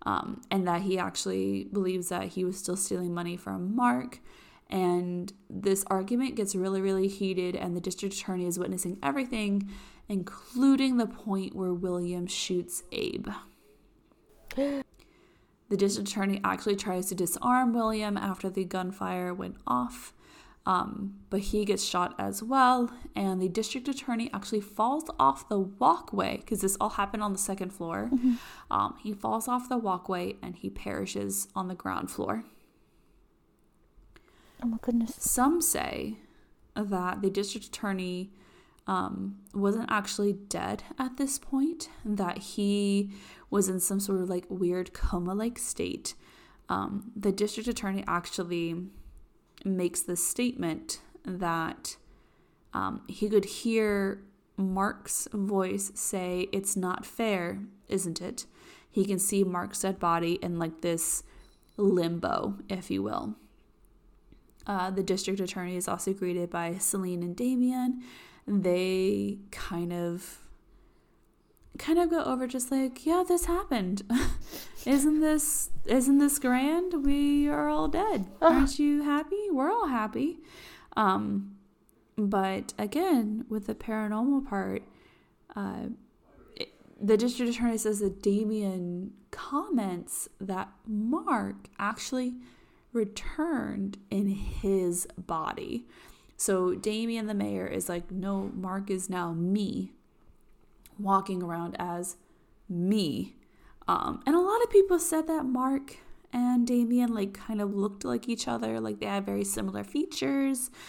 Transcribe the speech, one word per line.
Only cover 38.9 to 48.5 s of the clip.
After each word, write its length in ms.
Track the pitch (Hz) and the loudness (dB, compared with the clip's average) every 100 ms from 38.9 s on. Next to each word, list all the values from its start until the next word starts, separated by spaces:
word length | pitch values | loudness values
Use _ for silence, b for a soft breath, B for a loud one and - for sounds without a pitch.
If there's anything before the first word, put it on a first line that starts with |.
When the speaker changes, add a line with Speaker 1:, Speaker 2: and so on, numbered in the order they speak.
| 185 185 190 196 202 - | -2 -2 -4 -6 -10 -8
Speaker 1:
wasn't 360 | 202 202 226 233 | 0 2 2 0
actually 440 | 214 202 - 202 | -2 0 0 0
dead 500 | 196 202 - 190 214 - - | 0 -4 -4 -2 -4 -6 -4
at 200 | 254 254 | -4 -2
this 220 | 277 - | -2 -2
point, 500 | - 269 294 339 - - | -2 2 2 0 -10 -8
that 340 | 214 202 180 202 | -4 0 0 -4
he 720 | - - 202 202 202 202 202 B B B B | -6 0 4 4 4 4 2 B B B B
was 200 | 202 190 | 2 2
in 100 | 185 | 2
some 200 | 180 196 | 0 0
sort 220 | 196 190 | 2 0
of, 80 | 185 | 0
like, 160 | 180 - | -2 -4
weird 440 | 185 175 180 180 | 0 0 0 -2
coma-like 640 | - - 180 175 196 233 240 | -2 0 0 -2 -2 -2 -4
state. 560 | - - 90 - - - b b b b - | -6 -4 -4 -4 -8 -12 b b b b -4
Um, 440 | 185 196 202 - 208 | -4 -2 -6 -8 -2
the 160 | 202 | 0
district 360 | 190 208 - 233 | 2 -2 -2 -4
attorney 360 | 233 202 196 196 | -4 -2 -4 -2
actually 800 | 175 175 - 175 | -4 -4 -6 -4